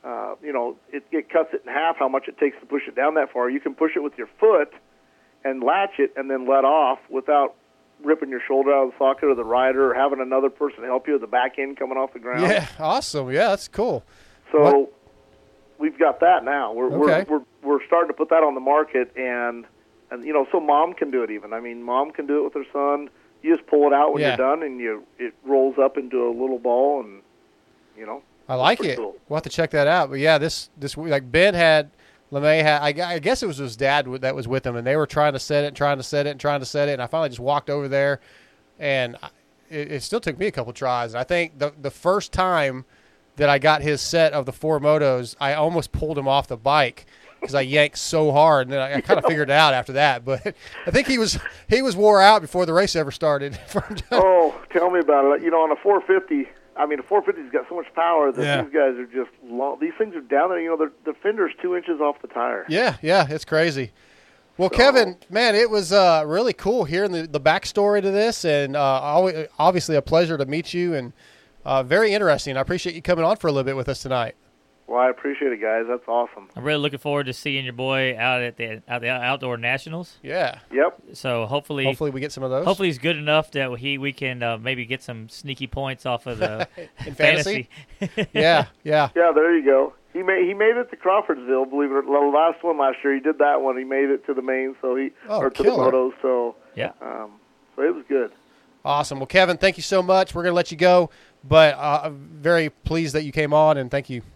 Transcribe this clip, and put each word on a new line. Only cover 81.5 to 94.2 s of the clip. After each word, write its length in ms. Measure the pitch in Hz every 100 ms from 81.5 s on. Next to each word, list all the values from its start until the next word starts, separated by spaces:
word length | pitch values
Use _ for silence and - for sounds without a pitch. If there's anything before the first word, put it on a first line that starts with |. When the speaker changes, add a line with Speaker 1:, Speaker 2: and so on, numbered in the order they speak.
| 143 - 147
Speaker 2:
Hopefully 260 | 135 131 151
we 120 | 131
get 100 | 143
some 100 | 135
of 80 | 131
those. 120 | 131 170
Speaker 3:
hopefully 220 | 151 185
he's 100 | 131
good 200 | 151 160
enough 340 | 151 156 156
that 180 | 143 135 120
he, 180 | 135 139
we 160 | 139
can, 280 | 131 135 123
uh, 160 | 117 113
maybe 280 | 117 127 117
get 180 | 131
some 240 | - 117 110
sneaky 400 | - 143 135 135
points 380 | - 135 131 135
off 200 | 120 -
of 120 | 113
the 300 | 110 110 -
Speaker 2:
<laughs> 320 | - 170 - -
In 100 | 135
Speaker 3:
fantasy. 520 | 147 156 151 208 120 - - -
Speaker 2:
fantasy? 300 | 196 - 190
Speaker 3:
<laughs> 40 |
Speaker 2:
Yeah, 340 | - 156 160 123 _ 156
yeah. 240 | 151 143
Speaker 1:
Yeah, 200 | 170 170 151
there 220 | 160 170
you 80 | 139
go. 280 | 135 143 - _
He 100 | 175
made, 240 | 185 190 180
he 60 |
made 240 | 196 214 240
it 120 | 247
to 60 | -
Crawfordsville, 720 | - 196 208 143 123 131 131
believe 260 | 139 143
it 40 | 139
or 60 |
not. 180 | 131 143 143
The 60 | 143
last 260 | 165 165
one 140 | 170 156
last 180 | 135 131
year, 100 | 143
he 60 | 139
did 200 | 143 156
that 220 | 147 143
one. 160 | 135 127
He 60 |
made 260 | 131 139 139
it 160 | 135